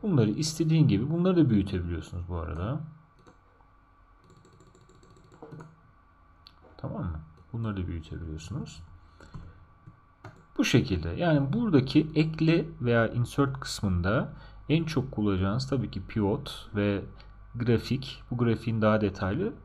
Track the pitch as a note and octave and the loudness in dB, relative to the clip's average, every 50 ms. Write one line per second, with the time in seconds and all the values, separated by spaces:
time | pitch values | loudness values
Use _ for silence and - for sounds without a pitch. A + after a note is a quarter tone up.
0 | - G#3+ F#3 C3+ A2 G#2+ - - D3+ - - - E3 D#3 D#3 E3 D3+ A#2+ G2+ F#2+ | 0 2 4 4 4 4 2 0 -2 -4 -2 -2 0 2 6 6 6 6 6 2
1 | A#2 C#3+ D#3+ E3+ F3 F#3 F#3 F3 D3+ B2+ A2 G2+ F#2 F#2+ - F#2 E2+ E2+ E2+ E2 | 2 0 0 2 2 4 6 6 4 6 4 2 2 2 -2 -4 -4 -4 -6 -6
2 | D#2+ - - F#2 F2 F2 F2+ E2+ D#2+ D#2+ D#2+ D#2 F2 G#2+ C#3 D#3+ - - - - | -8 -10 -10 -10 -8 -6 -6 -6 -6 -6 -6 -6 -4 -4 -4 -6 -8 -10 -16 -20
3 | - _ _ - - - - - _ - _ _ - - - - _ _ _ _ | -20 _ _ -20 -20 -20 -20 -20 _ -20 _ _ -20 -20 -20 -20 _ _ _ _
4 | - _ - _ _ - - - - - - - - - - - - - - - | -20 _ -20 _ _ -20 -20 -20 -20 -20 -20 -20 -20 -20 -20 -20 -20 -20 -20 -20
5 | - - - - - - - - - - - - - - - _ - - - - | -20 -20 -20 -20 -20 -20 -20 -20 -18 -18 -16 -16 -18 -18 -20 _ -20 -20 -20 -20
6 | - - - _ - - - - - - - - - - - - - - - A3 | -20 -20 -20 _ -20 -20 -20 -20 -20 -20 -20 -20 -20 -20 -18 -12 -10 -8 -6 -6
7 | D3 F2 D#2+ D#2 - - - - - - - A#2 A2+ A2 G#2 F#2+ F2+ F2 F2 E2 | -6 -6 -6 -8 -10 -14 -20 -20 -20 -12 -8 -6 -4 -4 -4 -4 -4 -4 -6 -8
8 | D#2 - D#2 D#2 E2 D#2+ D#2 D#2+ D#2+ - G2+ D3 - - - - - - - - | -8 -10 -10 -10 -8 -8 -10 -10 -10 -8 -8 -8 -8 -8 -12 -18 -18 -20 -20 -20
9 | - - - - - - - - - - - - - - - - _ - - - | -20 -20 -20 -20 -20 -16 -16 -16 -16 -16 -20 -20 -20 -20 -20 -20 _ -20 -20 -20
10 | - _ _ _ - - - - - _ - - C4+ - - B2+ - - G2 E2 | -20 _ _ _ -20 -20 -20 -20 -20 _ -2 0 0 4 6 4 4 4 -2 -2
11 | D#2+ E2+ F2 - F3 F3 D#3 C#3+ C#3 C3+ F#3 A3+ A#3+ A3 E3+ C3+ C3 - - D3+ | -2 -4 -4 0 2 4 4 4 4 2 0 0 0 4 4 4 4 6 4 4
12 | D#3 - - D3+ D#3 D#3 D#3 - D#3+ D#3+ E3 E3+ D#3+ - - - B2 A#2+ A#2 A#2 | 4 4 0 0 0 0 0 0 2 4 4 4 2 -2 -8 -4 0 2 4 4
13 | A2+ G#2+ - B2 A#2+ - - - C#3 C3+ C3+ C3+ - - - - - G2+ F2+ F2 | 2 2 0 -2 -2 -2 2 0 2 2 0 -6 -8 -10 -8 -4 -2 0 0 2
14 | E2+ F#2 G#2+ C#3+ G#3 - - - - - - - - - C#3 E3+ E3 D#3 - C#3 | 2 2 2 0 0 -4 -8 -16 -18 -18 -20 -20 -2 2 2 2 2 0 -2 -2
15 | - - - - G#2 G#2 G2 F#2 F#2+ G2 G2+ B2+ C3 - C#3+ C3+ - - - G2 | -2 -2 -4 0 0 2 2 2 2 0 0 -2 -2 -2 -2 -2 -2 -2 -6 -8
16 | F#2 - - A2+ G#2 G2 A2 - - - - - - - - G#2 G2+ G#2 G2+ G2 | -10 -4 -2 0 2 2 0 0 -4 -10 -12 -14 -14 -6 -2 0 2 2 0 0
17 | - - - - - - - - - - - A#2+ A#2 A#2 A#2 A2 - - B2 B2+ | -4 -8 -16 -18 -20 -20 -20 -20 -20 -14 -8 -4 2 2 2 2 2 -2 -4 -4
18 | - - - - - - - A#2+ B2 A#2 A2+ G#2+ - A#2+ A2+ A2+ G#2+ G#2+ G#2+ G#2+ | -4 -8 -14 -16 -10 -8 -2 0 2 2 2 0 0 -4 -2 2 4 4 4 4
19 | G#2 G2 F#2+ - G#2 F#2 G#2 C#3+ F#3+ A3+ D4 - - | 2 0 -2 -2 -2 -2 -2 -2 -2 -4 -4 -8 -18